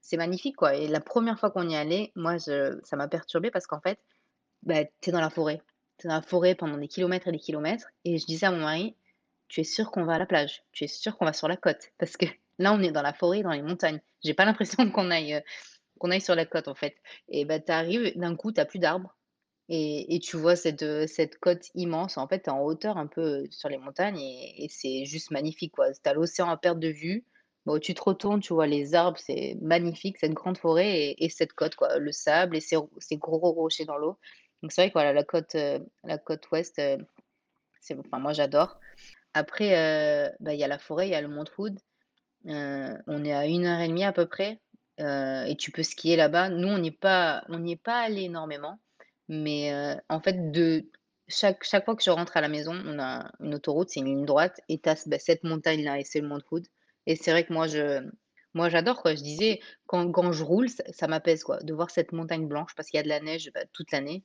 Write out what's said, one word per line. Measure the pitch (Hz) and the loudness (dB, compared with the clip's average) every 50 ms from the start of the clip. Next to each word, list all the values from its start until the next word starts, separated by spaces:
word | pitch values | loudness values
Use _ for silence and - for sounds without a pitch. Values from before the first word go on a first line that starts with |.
c'est | _ - - | _ -4 -2
magnifique, | 165 165 170 185 180 - 277 277 | -2 0 -2 -2 -2 -4 -6 0
quoi. | - 175 147 139 | 2 4 4 4
Et | 143 151 151 | 2 0 0
la | 151 151 | 0 -2
première | 147 - - - 226 233 220 220 | -2 0 0 2 2 2 0 0
fois | - 208 | 0 0
qu'on | - 190 175 165 | 0 0 -2 0
y | 160 | 0
allait, | 151 151 151 170 196 214 - _ | 0 0 0 0 0 -2 -4 _
moi, | 180 165 165 170 170 | -4 -2 0 -2 -2
je... | 160 - 143 143 139 139 139 - - | -2 -2 0 0 0 0 -2 -4 -8
ça | - - | -8 -4
m'a | 143 139 147 | -4 -4 -4
perturbée | - 165 160 - - 170 170 233 | -4 -6 -6 -2 -2 -2 -2 0
parce | - 185 175 | -2 -4 -4
qu'en | - 160 151 | -4 -8 -4
fait, | _ 180 208 _ _ _ _ _ _ _ _ _ _ _ _ _ - | _ -4 -4 _ _ _ _ _ _ _ _ _ _ _ _ _ -4
bah, | - 160 156 151 - _ _ | 0 0 0 0 -2 _ _
t'es | - 185 175 | -4 -2 0
dans | 175 | 2
la | 160 156 | 0 0
forêt. | - 175 160 151 151 160 _ _ _ _ _ _ _ _ | 0 -2 -2 0 -2 -4 _ _ _ _ _ _ _ _
T'es | - 170 | -6 -2
dans | 156 | -2
la | 156 151 | -2 -2
forêt | - - 180 170 185 185 | 0 2 4 6 6 4
pendant | 185 175 156 147 143 | 4 -2 -4 -4 -4
des | 147 147 | -8 -8
kilomètres | - - 185 175 185 185 - 180 | -4 -2 -2 0 0 -2 -2 -4
et | 170 | -4
des | 165 | -4
kilomètres. | - - 156 151 151 156 208 233 - - _ _ _ | -4 -6 -6 -2 -2 -2 -4 -4 -6 -14 _ _ _
Et | 175 170 160 | -2 -2 -2
je | - | -2
disais | - 160 160 202 | -4 -4 0 0
à | 190 | 0
mon | 180 165 | 2 2
mari : « | 156 151 156 160 190 220 - _ _ _ _ _ _ _ _ _ _ _ | 0 0 0 0 -2 -4 -6 _ _ _ _ _ _ _ _ _ _ _
Tu | - - | -4 -4
es | 160 | -4
sûr | - - - 220 214 | -2 -2 -4 -4 -2
qu'on | - 196 170 | 0 -2 0
va | 160 165 | 2 2
à | 160 | 0
la | 185 | 2
plage ? | - - 156 147 143 - - _ _ _ | 2 2 2 2 2 -4 -12 _ _ _
Tu | - 147 | -8 -8
es | 143 | -8
sûr | - - - 160 151 | -6 -6 -6 -6 -2
qu'on | - 185 | 0 0
va | 156 151 | 0 0
sur | - - 156 | 0 0 0
la | 175 | -2
côte ? » | - - 180 147 - - - _ _ | 2 2 0 0 0 -6 -20 _ _
Parce | - 165 - | -4 -4 0
que | - 185 160 - _ _ _ _ - | -2 -2 -2 -2 _ _ _ _ 2
là, | 180 196 214 | 4 4 6
on | 208 190 | 6 4
est | 175 151 | 2 2
dans | 151 143 | 2 0
la | 143 143 | 0 0
forêt, | - - 170 185 208 208 | 2 2 2 2 2 0
dans | 180 156 | 0 -2
les | 139 143 | -2 -2
montagnes. | 151 180 175 - 160 151 151 _ _ _ _ - | -4 -2 0 0 -2 -2 -2 _ _ _ _ -4
J'ai | 156 151 | -4 4
pas | - 190 | 4 4
l'impression | 208 220 - 220 - - | 4 4 2 0 -2 4
<laughs> | - 254 208 | 4 4 4
qu'on | - 214 190 180 | 4 0 2 2
aille, | 170 165 156 147 151 | 2 0 0 0 -4
euh, | 147 - - - - - - - _ _ _ _ _ | -4 -4 -6 -16 -16 -18 -20 -20 _ _ _ _ _
qu'on | - 175 | -2 0
aille | 180 190 | 0 0
sur | 190 - 180 | 2 2 2
la | 165 165 | 2 2
côte, | 165 - 165 - - | 0 -2 -4 -4 -4
en | 139 | -8
fait. | - - 147 - _ _ - - - _ - | -4 -6 -6 -6 _ _ -20 -20 -20 _ -6
Et | - 143 143 | -2 -2 0
bah, | 147 156 160 | 0 0 -2
t'arrives, | 156 - 165 165 165 170 190 240 240 185 - 175 | 0 0 0 2 2 2 0 0 0 0 -2 -2
d'un | 175 170 170 | -2 -2 -4
coup, | 160 - 220 220 | -4 -4 -2 0
t'as | - 151 | 0 0
plus | 151 - 190 | 0 0 2
d'arbres. | 175 151 165 185 185 190 _ _ _ _ _ _ _ _ _ _ _ - | 2 2 2 0 -4 -8 _ _ _ _ _ _ _ _ _ _ _ -4
Et, | 165 160 156 151 147 147 - - 160 | -2 -2 -2 -2 -2 -4 -4 -2 -2
et | 170 | -4
tu | - - - | -2 -4 -6
vois | 165 156 170 175 | 2 4 4 4
cette, | 175 175 165 151 143 156 | 4 4 -2 -2 0 -4
euh, | 151 151 151 156 | -2 0 -2 -2
cette | 156 - - 160 160 - _ | -2 0 0 0 0 0 _
côte | - 180 175 175 - - _ | 2 2 2 2 -2 -12 _
immense. | 180 180 175 165 160 180 190 - - | -4 -4 -2 0 -2 -2 -4 -4 -6
En | 160 | -4
fait, | 165 190 190 | -2 -2 -4
t'es | - 170 | -2 -2
en | 139 139 139 | -2 0 0
hauteur | 151 160 160 - 214 208 | 0 -2 -2 -2 -4 -4
un | 180 151 | -4 -6
peu, | 147 - - | -6 -4 -2
euh, | 165 156 143 139 139 143 | -2 0 -2 -2 -6 -8
sur | - - - 147 | -12 -10 -8 -8
les | 143 135 | -8 -8
montagnes | 131 139 139 - 185 208 202 165 | -10 -12 -4 -2 -2 -2 -2 -6
et, | 139 135 127 127 127 - - - 143 | -8 -10 -12 -12 -16 -18 -12 -12 -12
et | 156 | -12
c'est | - - - 135 131 131 135 | -12 -8 -6 -6 -4 -4 -6
juste | 143 151 160 - - | -6 -8 -10 -8 -6
magnifique, | 156 139 143 156 156 - - 156 _ | -6 -4 -4 -4 -6 -6 -10 -8 _
quoi. | - 139 135 135 - _ | 2 2 2 2 0 _
T'as | 143 139 | 0 2
l'océan | 151 165 165 - - 180 170 | 2 0 0 0 -2 0 0
à | 165 | 0
perte | 160 - 180 170 165 | 0 0 0 0 2
de | 160 160 | -2 -4
vue. | 151 147 156 165 190 226 240 _ _ _ _ _ _ _ _ | -4 -4 -4 -4 -4 -4 -6 _ _ _ _ _ _ _ _
Bon, | - 151 151 | -2 -2 -2
tu | 156 - 180 | 0 -2 -6
te | - - | 0 0
retournes, | 208 190 190 - 202 208 208 | 0 0 2 0 0 0 0
tu | 196 - 170 | 0 2 2
vois | 160 156 | 4 4
les | 147 147 147 143 143 160 | 4 4 0 0 4 4
arbres, | 170 170 180 170 - | 6 6 6 2 -2
c'est | - - 135 127 131 135 - - | -8 -6 -4 -4 -4 -4 -6 -6
magnifique, | - 156 165 175 170 170 160 - - 196 196 - | 2 4 4 4 4 2 -2 -2 -6 -6 -4 0
cette | - 156 160 | 0 0 0
grande | - - 180 185 | -2 -2 -4 -4
forêt | - - 170 160 165 185 208 196 165 | 0 2 4 4 6 4 4 2 2
et, | 147 143 139 - 160 | 0 0 0 0 -2
et | 165 | -2
cette | - - 165 160 - | 0 0 -2 -2 0
côte, | - 165 160 - | -2 -2 -2 0
quoi, | - 147 127 127 - | 0 0 2 2 0
le | 147 147 | 0 -2
sable | 147 - - 156 151 165 185 180 165 | -6 -2 2 4 4 4 4 4 0
et | 156 | -4
ces | 156 - 170 | -2 2 0
ro-, | 160 147 151 _ - | 0 0 -2 _ -20
ces | - - 160 151 | -8 -6 -6 -6
gros | - 165 160 160 170 180 160 | -2 -2 0 4 4 4 4
rochers | 165 160 160 - - 160 | 4 0 0 0 -2 -4
dans | 151 147 143 | -4 -4 -2
l'eau. | 151 160 196 _ _ - - - _ _ _ _ - | -2 -2 -4 _ _ -20 -20 -20 _ _ _ _ -12
Donc | 156 - | -6 2
c'est | - | 4
vrai | 180 196 | 4 4
que, | - | 4
voilà, | 165 147 147 139 | 4 4 4 4
la | 147 143 | 2 2
côte, | - - 165 160 _ - | 2 0 -2 -2 _ -2
euh, | 160 147 143 143 139 139 - _ _ - | -2 0 0 -2 -4 -6 -10 _ _ -8
la | 165 160 147 | -8 -8 -8
côte | _ - 160 156 - - | _ -6 -6 -6 -4 -2
ouest, | - 160 175 170 _ - | -2 -2 -2 -4 _ -2
euh, | 147 143 185 - - _ _ _ _ _ _ _ _ _ _ _ _ _ _ _ | 0 0 0 -2 -4 _ _ _ _ _ _ _ _ _ _ _ _ _ _ _
c'est, | _ - 151 135 | _ -12 -12 -12
enfin, | 139 - - 127 | -8 -8 -8 -4
moi, | 135 143 151 | -2 -2 0
j'adore. | 151 147 139 139 147 165 185 - - - - - - - - - _ _ _ _ | 0 0 4 4 4 4 4 0 -16 -20 -20 -20 -20 -20 -20 -20 _ _ _ _
Après, | 151 151 - - - 214 208 185 170 | -2 -2 -2 -4 -2 2 4 4 4
euh, | 160 156 156 151 151 151 147 147 147 - - - | 4 4 2 2 2 2 2 2 0 -2 -4 -6
bah, | - 156 151 | -6 -6 -2
il | 147 | -2
y | 147 | 0
a | 139 | -2
la | 143 143 | -2 -6
forêt, | - - 156 156 185 | -6 -6 -2 -2 0
il | 196 180 | 0 0
y | |
a | 151 | -2
le | 147 147 | -2 -4
Mont | 147 147 156 156 - - | -8 -10 -10 -10 -8 -8
Hood. | 196 220 196 190 _ _ _ _ _ _ _ _ _ _ _ _ _ | -8 -8 -8 -10 _ _ _ _ _ _ _ _ _ _ _ _ _
Euh, | 165 151 147 147 139 139 139 135 131 - - - | -8 -6 -6 -4 -4 -6 -6 -6 -8 -8 -10 -8
on | - 147 147 147 | -6 -6 -4 -2
est | 147 147 | 0 0
à | 143 147 | 0 2
une | 151 165 175 175 | 2 2 2 2
heure | 175 170 170 | 2 2 2
et | 170 165 | 0 0
demie | 165 170 196 | 0 0 0
à | 202 190 | 0 2
peu | 185 170 | 2 0
près, | 165 - - 196 208 226 220 _ _ _ _ _ _ _ - | 0 0 -4 -4 -4 -4 -10 _ _ _ _ _ _ _ -8
euh, | 151 143 139 139 135 135 135 131 120 | -4 -2 -2 -2 -2 -2 -2 -2 -2
et | 104 156 | -4 -4
tu | 156 - - | -4 -6 -8
peux | - - 160 | -4 -4 -4
skier | - - - - 160 170 | -4 -6 -2 2 4 6
là-bas. | 165 156 147 - 170 180 190 | 6 6 6 6 2 2 2
Nous, | 185 170 180 | 0 0 0
on | 190 208 196 | 0 0 0
n'y | 170 160 | 0 -2
est | 156 _ | -4 _
pas, | - 196 190 185 175 160 147 - - - | 2 4 4 4 4 2 0 -2 -6 -8
on | 165 170 | -8 -6
n'y | 170 170 170 | -4 -6 -6
est | 165 _ | -6 _
pas | - 233 240 | -2 -2 0
allé | 233 220 214 196 190 | 0 -2 -2 -4 -4
énormément, | 180 170 165 156 156 147 143 147 151 185 220 _ _ _ _ - _ _ _ _ - | -6 -6 -8 -8 -8 -10 -10 -10 -12 -12 -14 _ _ _ _ -20 _ _ _ _ -8
mais, | 160 156 151 151 147 147 147 147 143 | -6 -4 -2 -2 -2 -2 -2 -2 -2
euh, | 143 143 143 143 139 - _ | -2 -2 -4 -4 -6 -6 _
en | 156 160 | -6 0
fait, | 160 196 190 185 170 156 | 0 0 0 0 -2 -2
de | 147 165 170 165 160 160 156 - _ _ _ _ _ _ _ _ | 2 4 4 4 4 2 0 -4 _ _ _ _ _ _ _ _
chaque, | - - - 202 185 - - | -4 2 2 2 2 2 -4
chaque | - - 202 190 | 0 0 0 2
fois | - 226 | 0 -2
que | 226 - | 0 2
je | 190 | 2
rentre | 175 165 175 170 - 160 | 2 2 0 0 0 0
à | |
la | 151 147 | 0 0
maison, | 151 151 151 160 170 180 - | -2 -4 -6 -6 -8 -8 -8
on | 160 151 147 | -8 -6 -6
a | 135 127 127 123 - - - _ | -4 -4 -6 -6 -8 -12 -14 _
une | - 147 147 | -8 -6 -6
autoroute, | 143 143 - 143 156 180 175 | -4 -2 0 0 0 0 0
c'est | - 147 | -2 -4
une | 135 | -2
ligne | 135 139 139 143 | 0 0 0 2
droite, | 147 139 147 160 185 - - - - | 4 4 4 4 4 0 -6 -6 -6
et | 156 151 | -6 0
t'as, | - 160 156 156 - | 2 2 2 2 0
bah, | 151 143 143 | -4 -4 -4
cette | - - 165 165 - | 2 2 2 2 2
montagne-là, | 165 160 156 147 170 160 156 147 147 139 139 | -2 -2 0 2 2 2 2 0 -2 -2 -2
et | 139 | -4
c'est | - - 151 | -2 -2 -2
le | 147 147 | -2 -2
Mont | 143 143 - _ | -6 -8 -6 _
Hood. | - 170 175 _ _ _ _ _ _ _ _ | -6 -6 -6 _ _ _ _ _ _ _ _
Et | - 160 | -2 -2
c'est | 160 - - | 0 2 2
vrai | 160 170 165 | 4 4 4
que | - 170 | 2 0
moi, | 160 160 | 0 0
je, | 160 156 151 147 147 143 135 131 - - _ _ _ _ _ _ _ _ | 0 0 0 0 0 0 -2 -4 -8 -16 _ _ _ _ _ _ _ _
moi, | 165 170 170 | 0 0 4
j'adore, | 165 170 170 233 247 - | 4 4 4 2 0 2
quoi. | - 170 156 | 2 2 2
Je | 151 139 | 2 -4
disais, | 147 151 160 208 220 214 - - - - _ _ | -8 -4 0 2 2 2 0 -4 -18 -20 _ _
quand, | _ - 180 175 175 165 | _ 0 0 0 2 4
quand | 180 175 180 170 | 4 4 4 2
je | 151 156 | 0 2
roule, | 147 170 208 254 247 | 2 4 4 4 2
ça, | - - - - 156 | 0 -6 -12 -12 -6
ça | - 165 | -4 -2
m'apaise, | 156 160 156 - 170 165 160 - | -2 -2 0 2 2 2 2 2
quoi, | - 127 - | -4 -4 -4
de | 156 156 160 | -4 -6 -4
voir | 151 170 170 | -4 -4 -2
cette | - - 165 - - | 0 -2 -2 -2 -2
montagne | 165 165 160 165 160 160 | -8 -4 -4 -4 -4 -4
blanche, | 151 147 147 165 - - | -4 -4 -6 -6 -6 -10
parce | - 151 - | -14 -14 -2
qu'il | - 151 | -2 -2
y | |
a | 147 | 0
de | 147 | 0
la | 151 151 | -2 -2
neige, | 151 156 160 165 160 - _ | -2 -4 -6 -6 -8 -8 _
bah, | - - - _ | -10 -10 -10 _
toute | - 170 _ | -14 -8 _
l'année. | - 143 135 143 156 190 | -4 -4 -2 -4 -8 -10